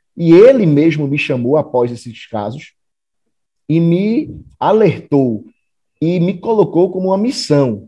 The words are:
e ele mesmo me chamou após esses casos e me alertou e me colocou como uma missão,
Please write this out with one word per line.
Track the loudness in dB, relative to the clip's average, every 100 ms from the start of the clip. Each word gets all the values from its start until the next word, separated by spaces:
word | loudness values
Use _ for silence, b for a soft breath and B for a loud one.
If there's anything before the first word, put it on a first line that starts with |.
| _ -4
e | 4
ele | 6 8 6
mesmo | 2 2 2 0 -4
me | -4
chamou | -4 -4 -2 -2
após | -2 -2 -2
esses | -6 -16 -20 -12
casos | -10 -8 -12 -18 _ _ _ _ _ _ _ _ _ -2
e | 0
me | 2 0 0 -2 -6 -12 -20 -4
alertou | 0 2 2 -2 -2 0 0 -4 -12 _ _ _ _ _
e | -4 -2
me | -2 -4
colocou | -2 0 0 0 -2
como | -2 -4
uma | -2
missão, | -4 -6 -2 0 0 -4